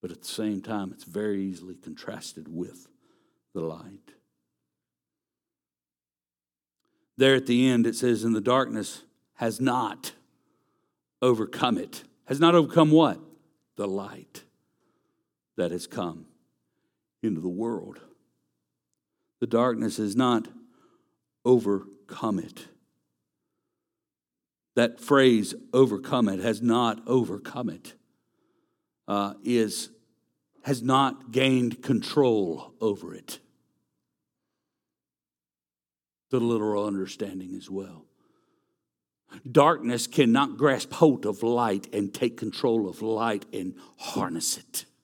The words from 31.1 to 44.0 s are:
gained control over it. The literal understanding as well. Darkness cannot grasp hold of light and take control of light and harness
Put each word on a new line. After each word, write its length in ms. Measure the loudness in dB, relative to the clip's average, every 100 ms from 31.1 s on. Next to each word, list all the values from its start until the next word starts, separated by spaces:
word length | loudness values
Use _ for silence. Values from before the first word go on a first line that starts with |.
| -2 -4
gained 500 | 2 4 4 2 -4
control 880 | 0 0 2 2 4 4 0 -4 -10 _
over 340 | -4 -2 -8
it. 280 | -16 -16 -18 _ _ _ _ _ _ _ _ _ _ _ _ _ _ _ _ _ _ _ _ _ _ _ _ _ _ _ _ _
The 100 | -2
literal 460 | 0 0 0 0 -2
understanding 680 | -4 -6 -8 -10 -10 -12
as 160 | -14 -10
well. 380 | -12 -12 -16 _ _ _ _ _ _ _ _ _ _ _ _ _ -18 0
Darkness 560 | 4 6 4 -2 -4 -2
cannot 500 | 4 6 6 2 2
grasp 360 | 0 0 -4
hold 320 | 4 4 4 -2
of 180 | -2
light 500 | 0 0 0 0 -2
and 200 | -4 -4
take 240 | -2 -4 -4
control 500 | -10 -2 0 0 0
of 140 | -6
light 440 | -4 -2 -2 -2 -6
and 240 | -10 -10 -10 -20
harness 600 | _